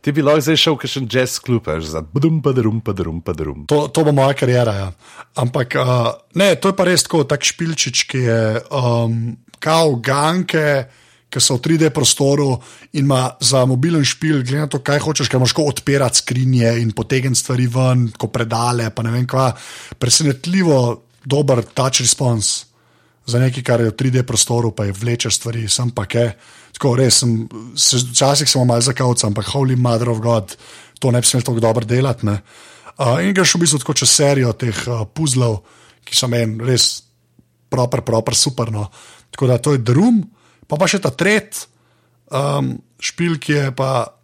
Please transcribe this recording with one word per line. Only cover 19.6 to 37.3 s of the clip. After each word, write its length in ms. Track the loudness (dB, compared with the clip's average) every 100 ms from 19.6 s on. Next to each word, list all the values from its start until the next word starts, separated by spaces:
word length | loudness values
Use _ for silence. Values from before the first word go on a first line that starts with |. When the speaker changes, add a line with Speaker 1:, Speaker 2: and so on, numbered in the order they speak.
| -14 -18 -20
Speaker 2:
presenetljivo 840 | -6 0 2 0 -2 -2 0 4 4 2 -2 _ _
dober 420 | -2 0 2 2 0
touch 340 | -2 0 0
response 680 | 0 0 0 0 -2 -6 -10 _ _ _ _ _ -4
za 120 | 2
nekaj, 240 | 2 0
kar 160 | 0 2
je 80 | 2
v 60 |
tri 160 | 0 0
D 120 | 0
prostoru, 480 | 0 -2 0 0 -2
pa 140 | -2
je 80 | -4
vleče 360 | -4 -4 -2 -2
stvari, 340 | -4 -4 -6 -4
sem 240 | -2 -2
pa 140 | -4
ke. 240 | -2 0 0 -2 -20 -20 -20
Tako, 200 | -2 0
res, 220 | 4 4 4
sem, 320 | 2 -2 -4 -12 -12
se, 260 | -2 0 0
včasih 420 | 0 2 2 2 2
sem 160 | 2
malo 200 | 2 2
zakavcal, 340 | 0 0 0 0 0
ampak 200 | -2 -4
holy 280 | -2 0 2
mother 340 | 2 0 0
of 100 | -2
God, 340 | 0 0 -2 -16 -20 -20 -20 -4
to 120 | 0
ne 100 | 2
bi 80 | 2
smel 160 | 0
tako 180 | -2 0
dobro 220 | 2 0
delati, 420 | 0 0 0 -2 -2
ne. 140 | -2 -6 -20 -20 -20 -20 -2
A, 240 | 0 2
in 120 | 2
greš 220 | 2 2
v 60 | 2
bistvu 200 | 0 0
tako 140 | -2 0
čez 140 | 2
serijo 400 | 4 4 4 2
teh, 220 | 0 -4 -4
a, 180 | -6 -6
puzlov, 580 | -6 -4 -2 2 0 -2 _ _ -20 _
ki 140 | -6
so 140 | -4 0
meni 300 | 0 0 -2
res 440 | 0 0 0 -4 _ _ _